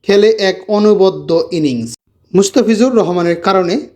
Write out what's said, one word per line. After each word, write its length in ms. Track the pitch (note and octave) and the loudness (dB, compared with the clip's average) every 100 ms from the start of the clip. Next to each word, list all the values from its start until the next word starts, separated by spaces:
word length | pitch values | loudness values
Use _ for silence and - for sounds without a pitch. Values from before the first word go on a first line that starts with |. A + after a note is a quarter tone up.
খেলে 260 | - G3+ G#3+ | 2 2 4
এক 340 | A3 G3 F3+ - | 2 -2 -4 -4
অনবদ্য 800 | G#3 G#3+ G3 F#3+ D#3 D3 E3 E3 | 0 2 4 2 0 -4 -4 -2
ইনিংস। 440 | F3 D3+ A#2+ A2+ - _ _ _ F3+ | -4 -2 -4 -8 -14 _ _ _ 0
মুস্তাফিজুর 600 | F#3+ C4+ G#3+ G#3 B3+ A#3 | 2 0 0 0 2 2
রহমানের 460 | E3+ F3+ E3+ E3+ | 0 -2 -2 -2
কারণে 380 | F#3+ F#3+ F3 A#3 - | 0 0 0 -4 -8